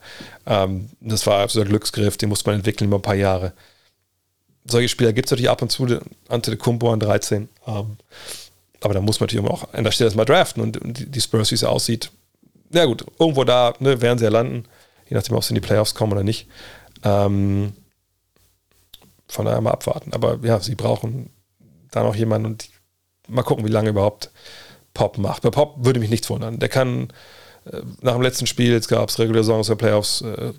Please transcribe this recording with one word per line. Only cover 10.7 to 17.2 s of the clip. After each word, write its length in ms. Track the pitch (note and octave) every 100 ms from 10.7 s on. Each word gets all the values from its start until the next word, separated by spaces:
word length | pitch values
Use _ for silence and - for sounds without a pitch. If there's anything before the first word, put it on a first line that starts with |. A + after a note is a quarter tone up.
| A2
und 200 | - A#2+
die, 80 | D3
die 160 | C3
Spurs, 300 | - A2 G#2+
wie 40 | A2+
es 80 |
aussieht, 480 | A#2 - - A2+ - - _ _ _ _ _
na 140 | E3+
gut, 220 | D#3 A2 - -
irgendwo 280 | E3 C3+ B2
da, 280 | B2 A#2+ -
ne, 220 | C3+ B2+
werden 160 | A#2 A#2+
sie 80 | A2+
ja 40 |
landen, 360 | A2 B2+ B2 - _ _ _ -
je 80 | A2
nachdem, 220 | - A2+
ob 60 | -
sie 60 |
in 40 | A2+
die 100 | -
Playoffs 300 | G#2+ G#2+ -
kommen 160 | G#2+
oder 120 | G2
nicht. 240 | G2 A2+ - - - - - -
Ähm, 720 | G#2 G2+